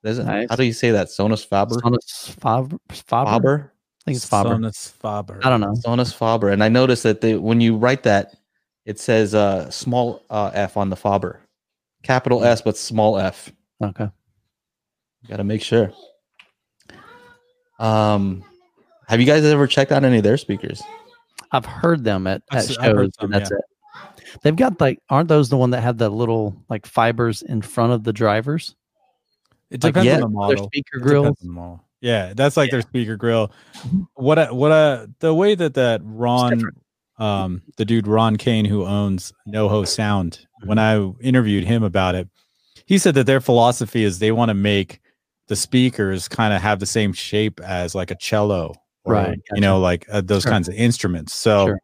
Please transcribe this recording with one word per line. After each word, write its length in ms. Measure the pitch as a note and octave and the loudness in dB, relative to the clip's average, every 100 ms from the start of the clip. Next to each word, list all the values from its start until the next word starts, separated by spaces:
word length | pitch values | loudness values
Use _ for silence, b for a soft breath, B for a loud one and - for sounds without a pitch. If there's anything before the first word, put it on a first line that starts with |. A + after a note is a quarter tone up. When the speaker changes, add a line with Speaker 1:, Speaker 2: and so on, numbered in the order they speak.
Speaker 1:
Is 160 | G#2+ A#2+ | -6 -6
it, 60 | A2+ | -4
Speaker 2:
Nice. 220 | G#2 A2+ | -4 -4
Speaker 1:
how 60 | A#2 | -2
do 80 | |
you 100 | B2+ | -2
say 180 | A2+ A#2+ | 0 0
that? 160 | G#2+ F2 | 0 -2
Sonus 340 | - G#2 A2 - | -2 -2 -2 -2
Faber? 300 | G2+ G#2+ A#2+ | -2 0 -4
Speaker 2:
Sonus 480 | A#2 A#2+ - - - - | -2 -4 -6 -18 -18 -6
Fab-, 380 | B2 A#2 C3 E3 _ | -2 -2 -4 -12 _
Faber? 360 | - - A#2 B2+ | -20 -4 -2 2
Speaker 1:
Faber? 420 | A2 C3+ D3 C#3 | 2 2 0 -4
Speaker 2:
I 300 | _ _ _ - | _ _ _ -8
think 100 | B2+ | -8
it's 80 | - | -2
Faber. 200 | G#2 G#2 A2+ | 0 0 -2
Speaker 3:
Sonus 360 | A2+ - - _ | -4 -8 -18 _
Faber. 380 | A2 G#2 G2+ G2 | -8 -8 -10 -2
Speaker 2:
I 60 | C3 | 2
don't 100 | B2 | 2
know. 120 | G2+ G#2+ A#2 | 0 -2 -2
Speaker 1:
Sonus 280 | A#2+ B2 | 0 -2
Faber. 360 | - A2+ A2+ G2+ | -2 0 2 2
And 140 | G2+ | 2
I 60 | G#2+ | 4
noticed 340 | A#2+ C3 A#2+ | 4 4 2
that 160 | A#2 G#2 | 0 0
they, 140 | A2+ G#2+ | 0 0
when 240 | G#2 A#2 | 0 2
you 160 | A#2 A2 | 4 4
write 280 | A#2+ C3+ | 2 2
that, 320 | A2+ G2+ - _ _ _ _ _ - | 2 0 -2 _ _ _ _ _ -14
it 140 | G#2 | -10
says, 360 | - A2+ G#2+ G#2+ | 0 0 2 2
uh, 340 | G2+ F#2+ C2 | 2 0 -6
small, 520 | - - B2 A#2+ - _ | -10 -4 -2 -2 -6 _
uh, 220 | A2 G2+ | -4 -4
F 240 | G2+ G2 G#2+ | -4 -4 -4
on 120 | G2 | -4
the 60 | F#2 | -4
Faber. 460 | G#2 G2 F2+ - _ _ _ _ _ _ | -2 -2 -2 -12 _ _ _ _ _ _
Capital 400 | - B2+ B2+ A#2+ | -2 -2 2 2
S, 180 | A#2+ A2+ | 2 2
but 160 | A2+ G2+ | -2 -6
small 400 | - A2 G#2+ G2+ | -6 0 2 2
F. 340 | F#2 - - _ _ _ | -2 -6 -20 _ _ _
Speaker 2:
Okay. 260 | G#2 - G#2 _ _ _ _ _ _ _ _ _ _ _ - | -8 -6 -8 _ _ _ _ _ _ _ _ _ _ _ -14
Speaker 1:
Gotta 160 | G2 | -8
make 180 | G2 G#2+ | -4 -4
sure. 300 | - A#2 G2 - - _ _ _ _ _ _ _ _ B B B B B _ _ _ _ | 0 0 0 -4 -20 _ _ _ _ _ _ _ _ B B B B B _ _ _ _
Um, 640 | A2 G#2+ G#2+ G#2 G2 F#2 F#2 _ _ _ _ _ - | 0 2 2 2 -2 -6 -14 _ _ _ _ _ -2
have 120 | A2+ | 2
you 60 | B2+ | 6
guys 180 | D3+ D3+ | 6 4
ever 220 | D3 C#3 | 4 4
checked 240 | - C3+ | 2 2
out 120 | C3+ | 2
any 140 | C3+ A#2+ | 4 4
of 60 | |
their 140 | G2+ C3 | 4 2
speakers? 440 | - G2 - - - - _ _ _ - - | -2 -8 -8 -12 -14 -20 _ _ _ -20 -4
Speaker 2:
I've 140 | C3+ - | -4 -4
heard 380 | - E3+ E3 | -4 0 0
them 240 | A2 G2 F#2+ | -2 -2 -4
at, 140 | F#2+ _ | -6 _
Speaker 3:
I've 80 | B2+ | -4
Speaker 2:
at 100 | A2 | -4
Speaker 3:
s-, 80 | B2 | 0
I've 180 | A#2+ G#2 | 2 2
heard 100 | G2 | 0
Speaker 2:
shows, 60 | - | -4
but 40 | |
Speaker 3:
some, 80 | G#2 | -8
Speaker 2:
that's 200 | G2+ G2+ | -6 -6
Speaker 3:
yeah. 60 | G2+ | -8
Speaker 2:
it. 840 | - _ _ - - - - - | -10 _ _ -20 -20 -20 -20 -2
They've 140 | D3 D#3+ | -2 0
got, 240 | B3+ F3 | -2 0
like, 180 | C#3 - _ | -2 -2 _
aren't 200 | C3+ E3 | 0 4
those 200 | D3+ B2+ | 2 2
the 80 | C3+ | 2
one 140 | B2+ | 2
that 100 | B2 | 0
have 160 | A#2+ A2+ | -2 -2
the 120 | A2 | -2
little, 460 | G#2+ A#2 A2+ G#2 F#2+ _ | -2 -2 -2 -4 -8 _
like, 160 | A2 - | -10 -6
fibers 560 | - A#2 A#2 A#2 G#2+ | 0 0 0 -2 -4
in 200 | - A2+ | -6 -6
front 320 | G2 - A#2 | -6 -2 0
of 100 | A#2+ | 0
the 100 | G#2+ | -2
drivers? 640 | G#2+ A2 G#2+ B2+ D#3+ - _ _ _ _ _ _ _ _ _ _ | -2 0 0 -2 -6 -8 _ _ _ _ _ _ _ _ _ _
Speaker 3:
It 140 | B2 | -2
Speaker 2:
Like, 100 | C#3+ | 0
Speaker 3:
depends 120 | D3+ B2 | 4 4
Speaker 1:
Yeah. 60 | C#3+ | 4
Speaker 3:
on 40 | |
the 60 | A2+ | 0
Speaker 2:
their 20 | |
Speaker 3:
model. 360 | G#2 G2+ G2+ G2 | -2 0 0 -2
Speaker 2:
speaker 300 | C#3+ C#3 C3 | -8 -10 -4
Speaker 3:
It 40 | |
Speaker 2:
grills? 220 | B2+ C#3+ C#3+ | 2 4 4
Speaker 3:
depends 160 | D3 | -2
on 60 | F2+ | -8
the 60 | |
model. 300 | F2 F2 F2 _ _ | -14 -14 -18 _ _
Yeah, 320 | B2 A2+ F#2 G#2 | -2 -2 -2 0
that's 220 | C#3+ D#3+ | 2 2
like 100 | C#3 | 0
Speaker 2:
Yeah. 60 | B2+ | 0
Speaker 3:
their 60 | |
speaker 340 | A2 B2+ A2 G#2+ | -2 -4 -4 -2
grill. 340 | A#2 A2+ G#2 B B B | 0 0 0 B B B
Speaker 2:
Mm-hmm. 240 | B2+ F3+ F3+ - | -4 -4 -4 -2
Speaker 3:
What 240 | C3 D#3 | 2 4
I, 120 | D3 | 2
what 200 | B2+ D3 | 2 4
I, 340 | D#3 D3+ B2+ G#2+ - | 6 4 0 -8 -4
the 140 | D#3+ | 0
way 220 | D#3+ G3+ G3+ | 2 2 2
that, 180 | E3 C3+ | -2 0
that 260 | B2 A2+ | 0 0
Speaker 2:
It's 80 | G#2 | -6
Speaker 3:
Ron, 440 | A2 A#2+ B2 B2 | -4 0 2 2
Speaker 2:
different. 240 | A#2 A2 - _ _ _ _ | 0 -4 -10 _ _ _ _
Speaker 3:
um, 440 | A2 G2+ F#2 F2+ - - | -2 -2 -4 -8 -12 -6
the 80 | A2 | 0
dude 220 | A2+ G#2 | 0 2
Ron 280 | A2 A2+ G#2+ | 2 2 2
Kane 280 | - A2+ G#2+ | 0 0 0
who 200 | G#2 F#2 | 0 -2
owns 480 | G2+ G2+ F#2 - _ - | -2 -2 -4 -8 _ -10
NoHo 400 | G#2+ G#2 G#2+ F2+ | -2 0 0 -2
Sound, 580 | - G#2+ G2+ F2 - _ _ F#2+ | -2 0 0 -2 -8 _ _ -2
when 120 | A2 | 2
Speaker 2:
Mm-hmm. 440 | A2 G#2+ G2 - | 4 2 0 -4
Speaker 3:
I 20 | B2+ | 0
interviewed 380 | B2+ A2 G2+ | 2 2 0
him 200 | F#2 A#2 | 0 0
about 320 | G#2 F#2+ F#2 F2+ | 0 0 0 -2
it, 120 | F2+ _ _ b b b _ | -8 _ _ b b b _
he 120 | F#3+ | 2
said 180 | F#3+ C#3 | 4 2
that 100 | B2 | 4
their 160 | C3+ | 2
philosophy 640 | - A#2+ A#2 A#2+ A2 A#2 | 4 4 4 2 -4 0
is 160 | G#2 F2+ | 0 0
they 120 | A2 | 0
wanna 220 | A2+ A#2 | 2 0
make 460 | G2+ G2+ G2+ F#2+ - _ _ _ _ _ | 0 0 0 -2 -10 _ _ _ _ _
the 80 | G2+ | -6
speakers 720 | - B2+ B2+ - G2 F#2+ - | 0 2 2 0 -4 -4 -6
kinda 320 | - A2 G2 | -2 0 0
have 200 | G2+ G#2 | 0 -2
the 60 | G2 | -2
same 280 | A2+ G#2 | -2 -2
shape 460 | F2+ - G#2 G#2+ - | -4 -4 -2 -2 -4
as, 340 | F#2+ F2+ F2 F#2+ | -8 -6 -4 -6
like, 160 | F2+ | -8
a 40 | F2+ | -8
cello 580 | - G#2+ G#2 F#2+ D#2+ - _ _ - | -4 0 0 -2 -4 -10 _ _ -2
or, 80 | |
Speaker 2:
Right, 260 | G#2+ F#2+ E2+ - G2+ | 0 0 -6 -6 0
Speaker 3:
you 60 | |
know, 140 | G2+ F#2+ | 2 4
Speaker 2:
gotcha. 60 | |
Speaker 3:
like, 240 | F#2 F2 - | 2 -2 -4
uh, 100 | G#2 | -6
those 220 | F#2 G2+ | -2 -2
Speaker 2:
Sure. 80 | A#2 | 2
Speaker 3:
kinds 160 | A2 E2+ | 0 -2
of 80 | G2+ | -2
instruments. 580 | A#2+ A#2+ G2 F2 D2+ | 0 0 -4 -4 -8
So, 340 | - A2+ G#2 G2 | -2 2 4 2
Speaker 2:
Sure. 120 | G2 | -2